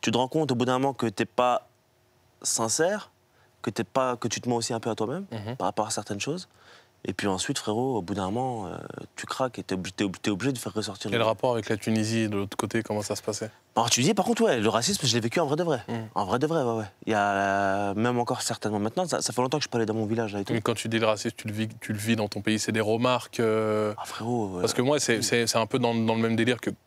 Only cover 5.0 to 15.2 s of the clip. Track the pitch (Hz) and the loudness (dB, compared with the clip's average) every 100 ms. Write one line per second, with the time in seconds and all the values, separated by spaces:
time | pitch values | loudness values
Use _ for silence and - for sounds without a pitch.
5 | 107 156 196 113 104 131 90 - 107 110 | -2 -4 -8 -10 -8 -4 -4 -2 -2 -2
6 | 104 101 120 175 - _ - - _ _ | -6 -6 -4 -6 -8 _ -20 -20 _ _
7 | - 95 104 92 - 139 - 107 127 123 | -8 -4 -2 -2 -2 -4 -2 -2 0 -2
8 | 85 101 92 107 131 120 92 85 50 - | -2 -2 -2 -2 -2 -4 -6 -10 -10 -12
9 | - - - - 131 - 92 110 87 - | -14 -14 -10 -2 -2 -2 -4 -4 -4 -2
10 | 101 90 - 101 120 127 - 104 104 95 | -2 0 -2 0 0 -2 -4 -4 -6 -6
11 | 110 117 110 110 131 117 104 107 - 113 | -4 0 2 2 0 0 0 -2 0 0
12 | 107 113 110 104 101 - 107 117 113 104 | 2 0 0 0 -4 -4 -2 -2 -2 -4
13 | 104 104 - 104 107 - _ - 117 - | -4 -6 -4 -6 -8 -12 _ 0 2 4
14 | 135 208 185 233 226 135 107 107 - 202 | 4 4 2 4 4 4 4 2 2 0
15 | 135 117 | 2 2